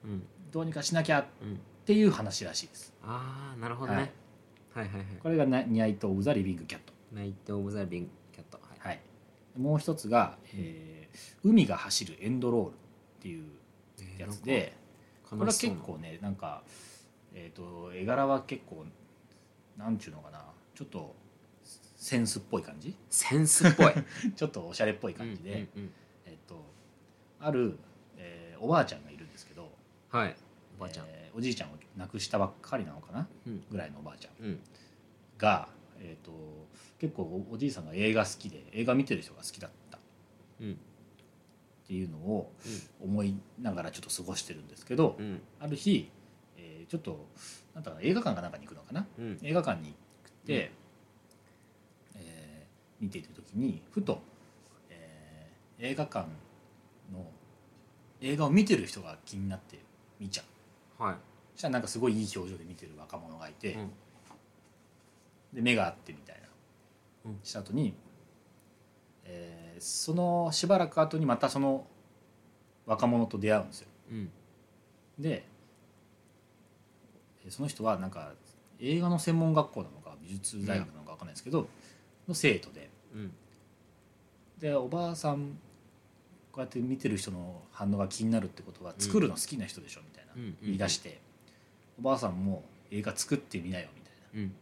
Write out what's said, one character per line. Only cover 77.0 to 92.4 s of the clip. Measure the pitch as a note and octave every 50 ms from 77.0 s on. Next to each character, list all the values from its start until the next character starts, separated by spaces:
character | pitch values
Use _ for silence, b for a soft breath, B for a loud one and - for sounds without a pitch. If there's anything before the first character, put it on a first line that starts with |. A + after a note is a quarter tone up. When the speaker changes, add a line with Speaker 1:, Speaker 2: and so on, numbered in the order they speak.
| _ - _ - _ _ - _ -
Speaker 2:
え | F#2+
ー、 |
そ | F#2+ -
の | C3+ D3
人 | - - G#2+
は | A2 G#2 F2+
な | F#2 F#2+
ん |
か | - E2+ D#2 D2 C#2 - - - - - _ - - -
映 | A#2 C3 D#3 E3+
画 | F3 F3
の | F3 D#3+
専 | D#3+ - E3 E3
門 | E3 E3
学 | D#3+ D3+ D3 -
校 | - A2+ F#2
な | D2+
の | - D2
か | - E2 D#2+ C#2+
美 | D2 E2+
術 | G2 G2 G2 - - G#2 G2
大 | G2+ G2 G2
学 | F2+ D#2
な | -
の | D#2 D2+
か | D#2
わ | D#2+
か | - F#2
ん | E2
な |
い | D2+
で |
す | - -
け | B2
ど、 | D3 D#3+
Speaker 1:
う |
ん。 | - - B B B B B B B B _ _ -
Speaker 2:
の | - F3
生 | - - D3 G#2+
徒 | E2+ - -
で、 | - - - - - - - - -
Speaker 1:
う | G#2+
ん。 | G#2 F#2+ - - - - - - - _ - _ - - - _ _ _ _ _ - _ _ _ - - _ -
Speaker 2:
で、 | E3 D3+ C#3+
お | C#3 B2+ B2+
ば | D3 E3+ F3 E3+
あ | E3+
さ | D#3 - D3+
ん、 | C#3+ C#3+ C#3+ C#3+ C#3+ - - - - - - - - - _ _ _ - _ _ - - - -
こ | - C3
う |
や | B2+
っ | C3
て | - B2+
見 | A#2+ B2+ C3 C3
て | - A#2
る | G#2+
人 | F#2+ - -
の | F#2 F2+ F2 F2+ F2+ E2+ - -
反 | - - G#2 G2
応 | G2+
が | G2 G2 F#2
気 | - - A2
に | A2+
な | A2+ A2+
る | F#2+
っ | F2+
て | - -
こ | - -
と | - - -
は、 | F2
Speaker 1:
う | - -
ん。 |
Speaker 2:
作 | G2 G2+ - G#3+
る | E3+ A#2+
の | E2+
好 | -
き | - - D3+
な | B2+ G2
人 | - - -
で | E2 -
し | -
ょ | E2+
み | D#2+ -
た | - -
い | -
な、 | - -
Speaker 1:
う | B2+
ん |
う | A#2+
ん | G#2
う |
ん。 | D#2+ -
Speaker 2:
言 | - G#2 G2
い | F#2+
出 | G2+ F#2
し | - -
て、 | - F2 D2 - - - - _ b b b b b b b b b - _ -
お |
ば | A#2+ C3 C3+
あ | C3
さ | A#2+ G2+
ん | F2 F2+